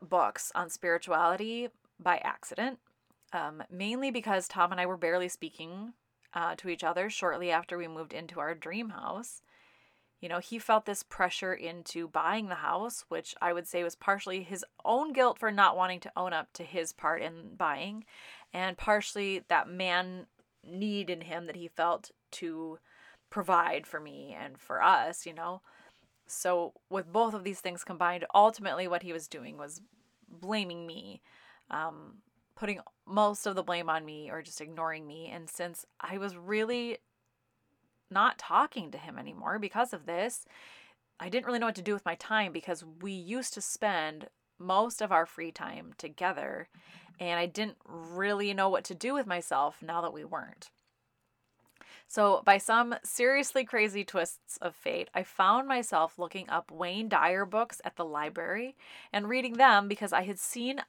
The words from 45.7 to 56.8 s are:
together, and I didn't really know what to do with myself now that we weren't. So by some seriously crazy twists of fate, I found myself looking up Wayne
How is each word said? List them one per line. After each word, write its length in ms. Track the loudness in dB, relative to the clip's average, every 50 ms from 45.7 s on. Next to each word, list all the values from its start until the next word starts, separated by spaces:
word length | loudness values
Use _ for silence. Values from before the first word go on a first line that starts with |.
| -10 -10 -14 -16 -14 -14
together, 720 | -14 -12 -4 0 0 0 0 0 -4 -4 -4 -6 -8 -12 _ -20 -20 -20 -20 -20 -20 -18 -12 -8
and 180 | -4 -2 0 0
I 80 | 0
didn't 320 | 0 0 -2 -4 -4 -6 -10 _
really 720 | -16 -14 -14 -12 -8 -2 0 2 2 2 2 0 0 2
know 160 | 2 4 4
what 140 | 4 2 0
to 100 | -2 -8
do 180 | -4 -2 0 0
with 140 | 0 0
myself 560 | 0 -2 -2 -2 0 0 2 2 2 0 -4 -6
now 180 | -4 -2 -2
that 140 | -2 -2 -4
we 100 | -6 -8
weren't. 460 | -8 -8 -8 -8 -10 -14 -18 -20 -20 _ _ _ _ _ _ _ _ _ _ _ _ _ _ _ _ _ _ _ _ _ -20 -20 -20 -20 -20 -18
So 360 | -4 2 6 6 8 6 8 8
by 140 | 8 8 8
some 380 | 8 6 6 6 6 4 0 -6 -6
seriously 640 | -4 0 2 4 6 6 4 2 2 2 0 0
crazy 400 | 2 2 2 2 2 2 -2 -6
twists 540 | -2 0 0 0 0 -4 -8 _ -12 -8 -6
of 180 | -6 -6 -6
fate, 320 | -6 -4 -4 -4 -4 -4 -4 -4
I 80 | -4 -4
found 440 | -2 2 4 6 8 6 6 4
myself 520 | 2 0 0 0 2 2 2 2 2 0 -2
looking 280 | -6 -6 -6 -8 -6 -2
up 200 | -2 -2 -2 -4
Wayne 380 | -6 -6